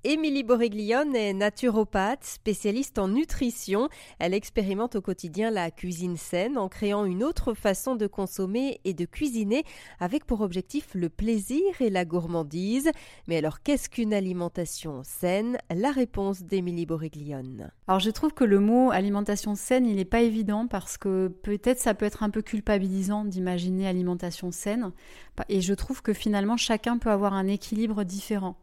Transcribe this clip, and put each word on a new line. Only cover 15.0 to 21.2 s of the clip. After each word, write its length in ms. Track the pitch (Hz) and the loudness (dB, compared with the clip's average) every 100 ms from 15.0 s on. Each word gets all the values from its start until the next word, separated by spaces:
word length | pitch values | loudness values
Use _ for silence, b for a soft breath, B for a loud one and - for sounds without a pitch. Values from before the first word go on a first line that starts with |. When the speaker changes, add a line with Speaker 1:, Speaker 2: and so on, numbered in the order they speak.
Speaker 1:
saine ? 540 | 131 - 180 190 226 247 - 170 | -12 -2 0 2 0 -4 -4 0
La 160 | 240 | 0
réponse 520 | 269 247 - 196 190 | 2 0 0 -2 -2
d'Émilie 420 | 175 196 180 175 165 | -2 -2 0 -4 -2
Borriglione. 840 | 160 156 151 147 143 131 117 - - - | -4 -6 -10 -10 -8 -10 -12 -14 -16 0
Speaker 2:
Alors, 100 | 190 | 2
je 120 | 196 | 2
trouve 220 | 214 311 | 2 0
que 120 | 302 233 | 4 6
le 160 | 196 | 8
mot 300 | 202 240 254 | 8 8 6
alimentation 640 | 196 202 202 208 202 214 202 | 4 2 0 0 -2 -2 -4
saine, 300 | - 254 247 | 2 4 4
il 120 | 202 | 2
n'est 80 | 185 | 2
pas 160 | 233 | 4
évident 460 | 233 220 208 208 240 | 4 4 0 0 0
parce 300 | 202 - - | -4 -6 -6
que 300 | 202 190 | 0 2